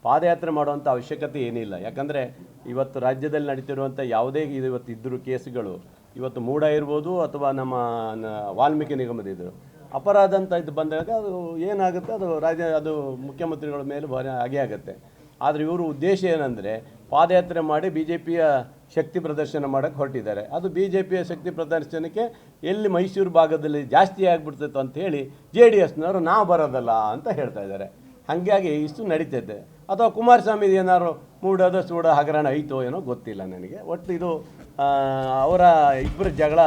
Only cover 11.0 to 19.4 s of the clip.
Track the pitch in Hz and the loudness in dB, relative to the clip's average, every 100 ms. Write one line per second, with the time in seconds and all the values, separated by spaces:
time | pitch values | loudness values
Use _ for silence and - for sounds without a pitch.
11 | 165 226 208 185 175 165 180 202 185 180 | -4 -4 -4 -8 -8 -6 -4 0 0 -2
12 | 185 220 185 160 160 165 170 156 151 156 | -6 -6 -2 0 0 0 0 -2 -2 -4
13 | 139 131 135 135 165 156 147 143 139 143 | -6 -8 -12 -8 -6 -6 -6 -8 -8 -8
14 | 147 131 131 127 123 139 127 104 - 92 | -6 -6 -4 -4 -2 -2 -4 -6 -12 -18
15 | - _ - _ 135 151 156 175 165 139 | -20 _ -20 _ -2 0 -2 -2 -4 -2
16 | 165 190 185 160 139 113 98 110 - - | 0 0 2 0 -2 -4 -6 -8 -10 -20
17 | - 139 170 180 180 165 156 151 185 151 | -2 2 4 4 2 -4 0 0 0 -4
18 | 160 170 156 170 160 139 120 - _ - | -4 -6 -2 2 2 2 -2 -16 _ -4
19 | 156 180 160 147 | -2 -4 -4 -4